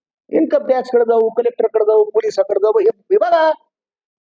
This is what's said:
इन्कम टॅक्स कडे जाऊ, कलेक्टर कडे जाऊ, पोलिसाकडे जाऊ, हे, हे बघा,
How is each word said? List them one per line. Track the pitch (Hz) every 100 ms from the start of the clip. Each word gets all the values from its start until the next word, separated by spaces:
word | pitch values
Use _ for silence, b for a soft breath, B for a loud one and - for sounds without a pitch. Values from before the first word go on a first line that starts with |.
| _ _ _ -
इन्कम | 320 294 -
टॅक्स | 254 -
कडे | 240
जाऊ, | 226 233 220
कलेक्टर | 226 233 240 220
कडे | 220 214
जाऊ, | 427 214
पोलिसाकडे | 214 220 196 190 196
जाऊ, | 208 440
हे, | 392 -
हे | - 392
बघा, | 359 339 320 311 _ _ _ _ _ _